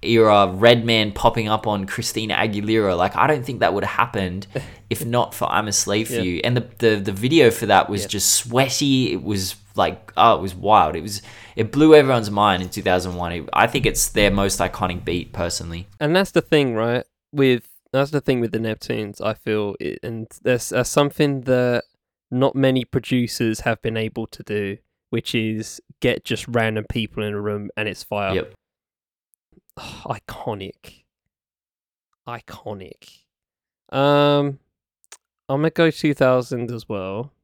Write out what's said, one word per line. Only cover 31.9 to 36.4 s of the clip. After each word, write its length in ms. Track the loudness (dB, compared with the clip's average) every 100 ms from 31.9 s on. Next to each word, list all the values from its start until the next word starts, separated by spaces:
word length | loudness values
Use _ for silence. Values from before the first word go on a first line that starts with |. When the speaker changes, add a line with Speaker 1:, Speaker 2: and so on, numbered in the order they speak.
| _ _ _ -14
Speaker 2:
Iconic. 920 | -14 -14 -18 -14 -14 -14 -20 -20 _ _ _ _ _ _ _ _
Um, 680 | 0 2 4 4 2 -2 -6 _ _ _ _ _ -20 _ _ _
I'm 100 | -2
gonna 100 | -2
go 200 | 2 0
two 240 | 2 -2
thousand 560 | 2 2 2